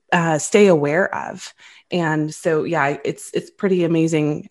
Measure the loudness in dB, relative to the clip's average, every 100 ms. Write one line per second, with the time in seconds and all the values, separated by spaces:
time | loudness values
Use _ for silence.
0 | _ 0 0 -2 2 4 6 6 2 0
1 | -2 -4 -10 -12 -16 -20 -20 -20 _ -2
2 | 0 0 -2 -4 -2 -2 0 0 0 -2
3 | -6 -8 -8 -8 -8 _ 0 2 2 2
4 | 2 0 -2 -4 -6